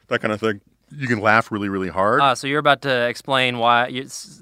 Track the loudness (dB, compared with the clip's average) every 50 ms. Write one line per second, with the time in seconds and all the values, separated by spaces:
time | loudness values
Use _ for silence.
0 | _ -6 -4 -4 -2 -4 -4 -2 -2 -4 -4 -4 _ _ _ _ _ _ -14 -8
1 | -4 -2 -2 0 2 4 4 4 2 0 -4 -6 -4 -4 -4 -4 -4 -4 -2 0
2 | 2 2 2 2 2 2 0 0 -4 -4 -4 0 2 2 2 2 0 0 0 0
3 | 0 -2 -4 -6 -6 -2 0 2 2 0 0 0 2 4 4 4 2 0 -4 -8
4 | -10 -10 -14 -16 -16 -18 -20 -16